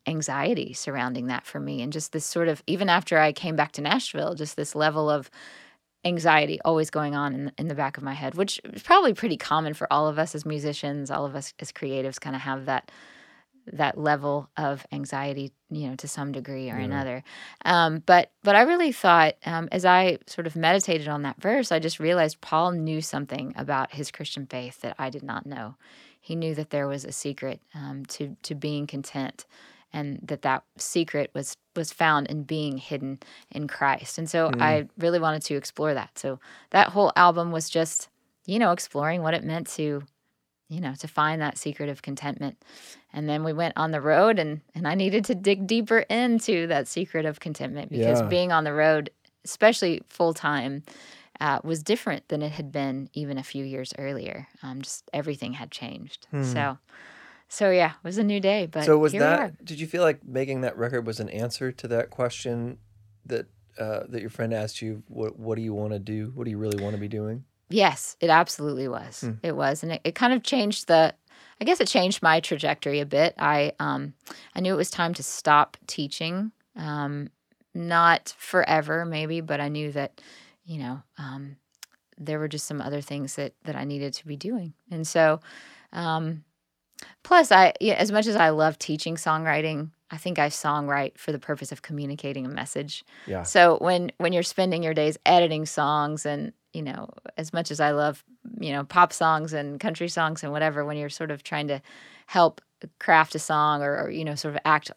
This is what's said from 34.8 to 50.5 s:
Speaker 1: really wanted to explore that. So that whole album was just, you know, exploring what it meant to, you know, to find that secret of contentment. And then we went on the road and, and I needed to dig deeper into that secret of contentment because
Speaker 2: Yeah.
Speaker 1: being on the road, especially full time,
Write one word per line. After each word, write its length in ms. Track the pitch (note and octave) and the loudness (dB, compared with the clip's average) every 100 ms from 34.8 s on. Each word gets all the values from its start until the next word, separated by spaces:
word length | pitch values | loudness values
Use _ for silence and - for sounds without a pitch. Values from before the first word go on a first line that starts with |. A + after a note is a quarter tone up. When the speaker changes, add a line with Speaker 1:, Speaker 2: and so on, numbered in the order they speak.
| D3 - | 0 -2
Speaker 1:
really 220 | E3+ F3 | 0 2
wanted 240 | D#3+ D#3 | 2 -2
to 140 | - C#3+ | -4 -6
explore 360 | - - D3+ | -6 -4 -2
that. 260 | C3+ G#2 - | -2 -4 -8
So 220 | C3+ C3 - - _ | -8 -8 -12 -20 _
that 180 | F#3+ - | 4 4
whole 240 | F#3+ G3 - | 6 4 8
album 360 | F3 E3+ E3+ | 6 6 0
was 160 | D#3+ D#3 | -2 -2
just, 400 | E3 D#3+ - - _ _ _ - | 0 0 -2 -8 _ _ _ -6
you 120 | G#3 | 0
know, 140 | G#3+ | 2
exploring 500 | F3 - C#3+ D3 F3 | 2 -2 -4 -2 0
what 120 | D#3+ | 0
it 100 | E3+ | -2
meant 220 | - E3 - | -2 -6 -6
to, 320 | - D3+ C#3+ C#3+ _ _ _ _ _ _ | -4 -4 -4 -8 _ _ _ _ _ _
you 100 | D#3+ | -8
know, 140 | D3+ C#3 | -8 -8
to 120 | D#3 | -6
find 320 | - D3+ D#3+ | 0 0 2
that 160 | D3 - | -2 -4
secret 320 | D3+ C#3+ C#3+ | -8 -6 -6
of 140 | C#3 | -6
contentment. 600 | - C#3 C#3+ - C#3+ - _ - - - _ | -10 -8 -8 -8 -8 -10 _ -20 -20 -20 _
And 160 | D3 D3+ | -6 -4
then 160 | D3+ | -2
we 120 | D#3+ | -2
went 180 | D#3 E3+ - | -2 -2 0
on 120 | D#3+ | -2
the 120 | D#3 | 0
road 360 | C#3+ D3+ G#3+ G#3+ | 4 6 6 6
and, 220 | D#3 D3+ - | 0 -4 -10
and 120 | D#3+ D#3+ | -6 -2
I 80 | |
needed 300 | F#3+ F#3+ G#3 G3+ | 0 2 0 0
to 80 | |
dig 320 | F#3+ G3 G3 F#3+ | 0 2 2 2
deeper 340 | A3+ G#3+ A3+ | 0 2 2
into 680 | - A3+ B3 A3+ - F3+ E3+ | 2 0 2 2 2 0 0
that 200 | D3 B2 | 0 -2
secret 380 | - F3+ E3 | -4 -4 -2
of 160 | D#3 D3+ | -4 -4
contentment 500 | E3+ D3+ C#3 C#3+ - | -8 -8 -8 -8 -6
because 300 | A#2+ A2+ A#2+ | 0 2 4
Speaker 2:
Yeah. 60 | G#2+ | 2
Speaker 1:
being 260 | F3+ F3+ | 2 2
on 120 | E3 | 2
the 100 | D3+ | 2
road, 340 | D3 D#3 D#3 D3 - _ _ - | 4 4 4 0 -10 _ _ -14
especially 560 | - G#3+ A#3 F3+ E3 - | 4 4 6 2 0 -4
full 240 | - E3+ | 0 0
time, 480 | D#3+ D3+ | 2 -2